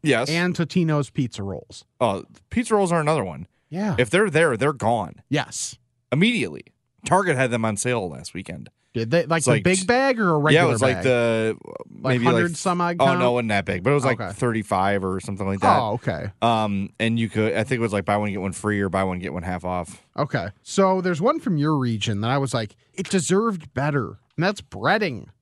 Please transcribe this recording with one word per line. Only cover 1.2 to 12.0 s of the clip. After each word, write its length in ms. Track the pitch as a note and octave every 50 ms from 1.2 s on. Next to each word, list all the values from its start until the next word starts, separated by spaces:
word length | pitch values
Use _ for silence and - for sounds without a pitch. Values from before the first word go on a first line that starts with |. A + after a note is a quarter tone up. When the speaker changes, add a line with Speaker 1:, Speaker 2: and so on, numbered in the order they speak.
| C#3 A2+ - - G2+
Speaker 2:
rolls. 400 | G2 F#2 D#2 - - - - - _ _ _
Speaker 1:
Oh, 240 | B2+ A2+ G2 F#2+ - - - - _ _
pizza 260 | - A#3 B3 - A3
rolls 180 | G#3 G3+ F3+ E3+
are 80 | E3+
another 240 | D3+ D3 D#3+ D3+ G#2+
one. 220 | F#2 D#2 C#2+ - - _ _ _ _
Speaker 2:
Yeah. 260 | - F3 G3+ G#3+ D#3+ G#2
Speaker 1:
If 100 | B2 A2+
they're 200 | - F3+ G#3+ G#3
there, 260 | C#3+ D3+ E3+ D#3+ B2+
they're 160 | G#2+ B2+ C#3+
gone. 440 | D#3 A#2+ - A2 A#2 A2+ G2 E2 - - _ _
Speaker 2:
Yes. 500 | - D3+ C3 - - - - - - - _ _ _ _ _ _ -
Speaker 1:
Immediately. 500 | C#3 F3+ A3+ B3 G#3+ B2 F2+ D2+ - - - _ _ _ _ _ _ -
Target 300 | - - F#3 G3+ F3+ D#3
had 160 | B2 C3+ B2
them 140 | A#2 A#2+ A2+
on 100 | A2 G#2
sale 320 | G2 - B2+ B2+ A#2 G2 F2
last 240 | D2+ B1+ D#2+ - -
weekend. 360 | F2+ F#2+ - F#2 D2+ A1 - _ _ _ _ _
Speaker 2:
Did 180 | A#2 A2+ A2+
they, 140 | B2+ E3+ E3 D3
like, 120 | E3 E3
Speaker 1:
It's 60 | D3+
Speaker 2:
the 60 | -
Speaker 1:
like 120 | B2 A2 G2
Speaker 2:
big 220 | F3+ F#3 F#3+ F#3+
bag 340 | F#3 A#3+ B3 C4+ C#4 C4 A3+
or 120 | A3 F3+ E3
a 40 | D3+ C#3+ D#3
Speaker 1:
Yeah, 100 | D3+ D#3
Speaker 2:
regular 20 | F3 E3
Speaker 1:
it 20 |
was 100 | C#3 A2+
like 140 | B2 C3+ B2+
Speaker 2:
bag? 80 | F2+ F2
Speaker 1:
the, 540 | C3 B2+ A#2+ A#2 A#2 A2+ A2+ A2 A2 A2 - - - - - - - - -